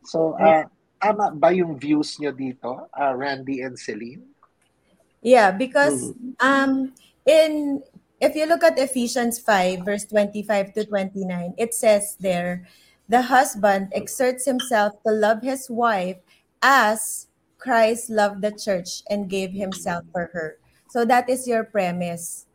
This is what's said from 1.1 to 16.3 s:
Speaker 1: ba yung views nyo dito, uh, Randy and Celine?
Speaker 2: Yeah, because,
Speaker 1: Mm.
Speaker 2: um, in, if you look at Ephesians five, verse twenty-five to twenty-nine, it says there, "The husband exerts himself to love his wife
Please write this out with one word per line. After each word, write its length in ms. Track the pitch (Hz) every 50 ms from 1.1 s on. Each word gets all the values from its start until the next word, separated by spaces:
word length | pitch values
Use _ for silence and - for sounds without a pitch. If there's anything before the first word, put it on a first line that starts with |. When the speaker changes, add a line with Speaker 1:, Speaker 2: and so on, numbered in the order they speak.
| 214 208 208 185 151
Speaker 1:
ba 160 | 147 143 165 180
yung 240 | 185 175 165 156 131
views 380 | 131 147 151 151 151 - - -
nyo 140 | 151 143 135
dito, 560 | 127 135 131 123 _ - 117 127 147 320 -
uh, 220 | - 165 143 135 131
Randy 460 | 123 135 143 139 131 131 131 139 127 127
and 160 | 131 127 120
Celine? 460 | - - 113 107 117 117 131 185 247 _ _ _ _ _ _ _ _ _ _ _ _ _ _ _ _ _ _ _ _
Speaker 2:
Yeah, 300 | 226 254 247 214 196 185
because, 600 | 196 262 254 - 294 285 294 285 131 123 - -
Speaker 1:
Mm. 220 | - - 254 - _
Speaker 2:
um, 320 | 247 262 277 277 269 269 269 269 269 262 - _ _ _ _ _ _
in, 600 | - 302 320 320 311 302 302 294 285 277 269 - _ _ - _ _ _ _
if 120 | - 302 269
you 80 | 302 311 311
look 160 | 339 339 339
at 160 | 330 320 254
Ephesians 560 | 262 262 - 262 240 233 - 269 240 233 226
five, 480 | - - - 214 190 180 185 185 185 180
verse 200 | 202 202 208 208 -
twenty-five 640 | 214 208 208 202 208 208 202 - 220 202 196 196 -
to 80 | 214 214
twenty-nine, 680 | 214 208 202 190 190 196 202 190 185 180 175 175 175 185 -
it 120 | 233 233 -
says 400 | - - 226 214 202 202 - - _
there, 440 | 180 190 180 175 175 175 180 180 180 - _ _ _ _ _ _ _ _
"The 200 | 208 247 247 247
husband 640 | 269 254 277 277 - 214 196 208 196 196 190 190 -
exerts 520 | 220 214 - - - 262 247 254 254 262 285
himself 480 | 262 254 247 - 247 214 208 208 214 - _
to 80 | 226 214
love 280 | 220 208 208 226 214 233
his 240 | 262 269 269 - -
wife 520 | 240 220 240 233 220 196 180 180 185 180 _ _